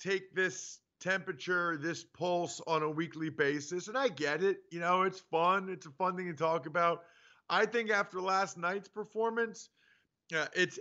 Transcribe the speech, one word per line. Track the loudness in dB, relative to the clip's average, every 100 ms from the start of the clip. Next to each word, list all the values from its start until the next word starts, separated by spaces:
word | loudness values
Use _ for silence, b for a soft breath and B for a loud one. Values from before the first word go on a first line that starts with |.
take | -2 -2 -2
this | -2 -2 -2 -12 -16 _ _
temperature, | -2 -2 -4 -8 -2 0 0 -2
this | -4 -6
pulse | -10 -4 0 0 -2 -6 0
on | 0
a | 0
weekly | -2 -4 -4 -6
basis, | 0 0 0 -4 -6 -4
and | 0
I | 0
get | 0 0 2
it. | 2 0 -6
You | -4
know, | 2 4
it's | 4 0
fun. | -2 4 4 4 0
It's | -8 -10
a |
fun | -2 -2 -2
thing | -6
to |
talk | -2 0 0 0
about. | 2 2 2 B B B B 0
I | 2 4
think | 2 2
after | 2 2 -2
last | 0 2 0 -2
night's | -2 -2 -6
performance, | -10 -8 -2 0 0 -2 -6 -18 b b b b _ -4
uh, | -2 0 2
it's | 2 0